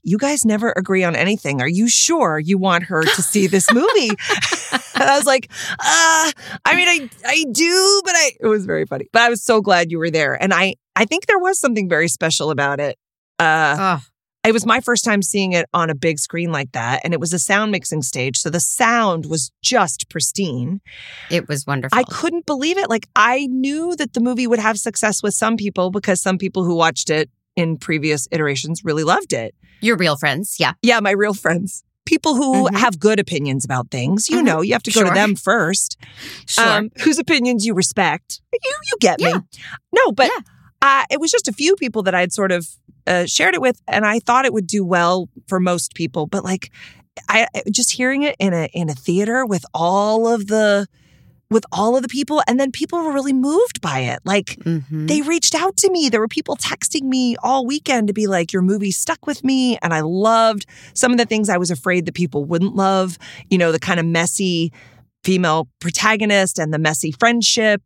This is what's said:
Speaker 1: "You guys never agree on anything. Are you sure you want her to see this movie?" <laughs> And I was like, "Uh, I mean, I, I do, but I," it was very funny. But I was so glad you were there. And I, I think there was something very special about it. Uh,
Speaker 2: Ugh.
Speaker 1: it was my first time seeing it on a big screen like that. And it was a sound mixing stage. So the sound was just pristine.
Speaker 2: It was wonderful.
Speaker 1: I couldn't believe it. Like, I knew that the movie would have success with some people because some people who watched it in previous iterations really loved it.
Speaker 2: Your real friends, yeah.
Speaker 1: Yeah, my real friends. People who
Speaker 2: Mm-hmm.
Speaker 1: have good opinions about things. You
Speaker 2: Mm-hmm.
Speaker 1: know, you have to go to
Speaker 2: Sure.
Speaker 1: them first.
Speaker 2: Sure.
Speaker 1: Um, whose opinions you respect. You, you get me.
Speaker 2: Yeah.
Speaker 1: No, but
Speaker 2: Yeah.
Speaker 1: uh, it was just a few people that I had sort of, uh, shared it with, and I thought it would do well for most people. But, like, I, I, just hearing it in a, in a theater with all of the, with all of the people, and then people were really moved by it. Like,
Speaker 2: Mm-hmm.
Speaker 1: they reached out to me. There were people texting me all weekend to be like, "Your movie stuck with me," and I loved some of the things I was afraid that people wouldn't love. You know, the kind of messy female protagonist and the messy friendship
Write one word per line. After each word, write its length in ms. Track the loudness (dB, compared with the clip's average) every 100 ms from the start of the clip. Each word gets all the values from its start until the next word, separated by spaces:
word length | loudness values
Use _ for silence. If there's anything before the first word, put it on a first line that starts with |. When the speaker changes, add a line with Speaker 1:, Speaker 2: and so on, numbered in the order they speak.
Speaker 1:
"You 160 | -2 0
guys 260 | 2 2
never 300 | 2 2 0 -2
agree 280 | 0 0
on 100 | 2
anything. 480 | 0 0 -2 -2 -2
Are 60 | 0
you 200 | 0 2
sure 520 | 2 2 2 2 0
you 180 | 0 0
want 240 | 2 0
her 180 | 0 0
to 180 | 2 0
see 240 | 0 2 2
this 260 | 2 4
movie?" 380 | 4 4 2 2
<laughs> 80 | -2 -4 -2 -2 -4 -4 -6 -4 0
And 60 |
I 120 | 2 4
was 80 | 4
like, 220 | 2 0 -10 -10 -4
"Uh, 540 | 2 4 4 4 2 -4 -12 -4
I 100 | 0
mean, 140 | 2 4
I, 200 | 2 -2 -8 -2
I 180 | -2 0
do, 500 | 0 2 4 4 2
but 100 | 2 2
I," 160 | 0 0
it 60 | 0
was 180 | 0 0
very 200 | -4 -4
funny. 200 | -6 0
But 100 | 2
I 60 | 2
was 120 | 2
so 180 | 2 2
glad 320 | 4 2 2
you 60 | -2
were 100 | -2
there. 240 | 0 0 0
And 100 | 0
I, 220 | 2 0 -2 _ -2
I 80 |
think 220 | 0 0 2
there 120 | 2
was 220 | 2 0
something 260 | 0 0 0
very 200 | 0 0
special 420 | 0 -2 0 -2
about 300 | -2 -2 -2
it. 160 | -4 -6 _ _ _ 0
Uh, 380 | 2 4 2 2
Speaker 2:
Ugh. 220 | 0 -2 -6 _ _ _ 0
Speaker 1:
it 60 |
was 120 | 2
my 160 | 2 0
first 240 | 0 0
time 160 | 0 0
seeing 320 | 0 -2 0
it 140 | 0 0
on 160 | -2 -2
a 40 |
big 240 | 0 -2 -2
screen 320 | -6 -4 -4
like 220 | -4 -4
that. 300 | -6 -2 -2
And 80 | -2
it 80 | -4
was 140 | -2
a 40 | -4
sound 340 | 0 0 0
mixing 280 | -2 -4 -6
stage. 380 | -4 -4 -4 -4
So 100 | -4
the 100 | -2
sound 680 | -2 0 2 2 0 -2 -4
was 260 | -6 -6 -6
just 460 | 0 0 0 -4 -8
pristine. 720 | -6 -4 -2 -4 -4 -6 -8 -10 -20 -20 -20 -4
Speaker 2:
It 160 | -4 -2
was 200 | -6 -4
wonderful. 320 | -4 0 0
Speaker 1:
I 60 |
couldn't 420 | 0 -4 -4 -2 -4
believe 320 | -2 -2 -2
it. 100 | 0
Like, 180 | -2 0
I 340 | 2 2 2 -2
knew 440 | -2 -2 -2 -4 -4
that 180 | -4
the 60 | -2
movie 260 | -2 0 0
would 120 | 0
have 180 | 0 -2
success 440 | -4 -2 -2 -2
with 120 | -2
some 240 | -2 -2 -2
people 320 | -2 -2 -2
because 320 | -2 -2 0
some 160 | 0 -2
people 260 | -2 -2
who 100 | 0
watched 360 | 2 2 0 -2
it 180 | -2 -2 _ _ -4
in 200 | -2 -4
previous 500 | -4 -2 -2 -2 -4
iterations 520 | -2 -2 -2 -6 -6
really 220 | -4 -2
loved 300 | 2 0 0
it. 200 | -6 -6 -14 _ _
Speaker 2:
Your 140 | 0 2
real 180 | 2 0
friends, 400 | 0 -2 -6 -2
yeah. 140 | -2 2
Speaker 1:
Yeah, 200 | 2 2
my 100 | 2
real 240 | 2 0
friends. 480 | 0 -2 -2 -4 -10 -18 _ -2
People 300 | 0 2 2
who 300 | 2 2 2
Speaker 2:
Mm-hmm. 80 | 2
Speaker 1:
have 240 | 0 2
good 180 | 2 2
opinions 460 | 0 -4 -2 -2
about 260 | -2 -4 -4
things. 380 | -4 -2 -2 0
You 80 | 2
Speaker 2:
Mm-hmm. 100 | 2
Speaker 1:
know, 140 | 2
you 100 | 0
have 80 | -2
to 80 | 0
go 80 | 2
to 60 | 4
Speaker 2:
Sure. 60 |
Speaker 1:
them 200 | 4 2
first. 640 | 0 0 2 2 -2 -4 -8 -18 -20 -18 -18 -4
Speaker 2:
Sure. 180 | 2
Speaker 1:
Um, 260 | 2 2 -2 0
whose 160 | 0 2
opinions 480 | 2 2 2 0 0
you 80 |
respect. 640 | 0 0 0 0 -2 -8 -18 _
You, 60 | -6
you 340 | -4 -6 -6 2
get 180 | 2 2
me. 60 | 0
Speaker 2:
Yeah. 100 | -2 -6 -18 -20 -20 _
Speaker 1:
No, 200 | 2 2
but 160 | 4 2
Speaker 2:
Yeah. 120 | 0 -8 _ -20 _
Speaker 1:
uh, 220 | 2 2 0
it 80 | -2
was 140 | 0
just 160 | 0 -2
a 40 |
few 220 | -2 0
people 300 | 2 0 -2
that 100 | 0
I 60 | 2
had 120 | 0
sort 200 | 0 0
of, 160 | -2 -4 -16 _ _ -2
uh, 180 | 0 0
shared 280 | 2 2
it 60 | 2
with, 200 | 0 -2 -4
and 180 | -2 0
I 140 | 0
thought 240 | 2 2
it 80 | 2
would 160 | -2 -2
do 160 | -2
well 440 | 0 2 2 0 -4 -14 -6
for 100 | -2
most 360 | 0 -2 -4 -6
people. 300 | -6 -4 -4
But, 180 | -4
like, 260 | -4 -6 -8 -20 -20 -20 _ -10 0
I, 200 | 0 0 -4
I, 60 | -4
just 180 | -2 -2
hearing 320 | 0 0 2
it 140 | 0 0
in 140 | 0
a, 120 | 0 -2
in 160 | -4 -6
a 60 |
theater 500 | -4 -2 0 2 0
with 200 | 0 -2 -4
all 540 | -2 2 2 2 2 2
of 180 | 0 0
the, 400 | 2 4 2 0 _ _ _ _ _ _
with 160 | 0 0
all 240 | 0 2
of 80 | 2
the 60 | 0
people, 340 | -4 0 0 2
and 100 | 0
then 140 | 0
people 260 | -2 -4 -2
were 80 | -2
really 200 | -2 0
moved 480 | 0 2 2 0 -2
by 200 | -6 -4
it. 180 | -4 -6
Like, 320 | -2 -2 -2 -6
Speaker 2:
Mm-hmm. 420 | -4 -4 -4 -6 -2
Speaker 1:
they 160 | 0
reached 320 | 0 0 0
out 220 | 0 0 0
to 140 | 0
me. 160 | 2 0
There 100 | 0
were 80 | -2
people 300 | -4 -6 -6
texting 460 | -6 -6 -4 -4
me 320 | -2 0 0 -2
all 240 | 0 0
weekend 440 | 0 -4 -2 0 0
to 40 |
be 140 | 0 0
like, 260 | 0 0
"Your 100 | 0
movie 280 | 0 0 -2
stuck 380 | -4 -4 -4 -4
with 160 | -4
me," 340 | 0 2 0 0
and 140 | -2
I 60 | -2
loved 680 | 0 0 2 4 2 0 -8 -20 -12
some 180 | -2 2
of 60 | 2
the 60 |
things 240 | 2 0 0
I 100 | 0
was 120 | 0
afraid 360 | -2 0 0 -2
that 80 | -4
people 280 | -2 -2
wouldn't 300 | -2 0 0
love. 420 | 0 2 2 -2 -6 -18 -20 -2
You 100 | 2
know, 120 | 2
the 80 | 2
kind 220 | 0 -2
of 60 | 0
messy 640 | 0 -2 -2 -2 0 -2 -6 -20 _ _ _
female 460 | -2 0 2 0 -2 _
protagonist 800 | -6 0 0 2 2 2 0 -2
and 160 | -4
the 60 | -2
messy 320 | -2 -2 -6
friendship 720 | 0 2 2 0 2 2 0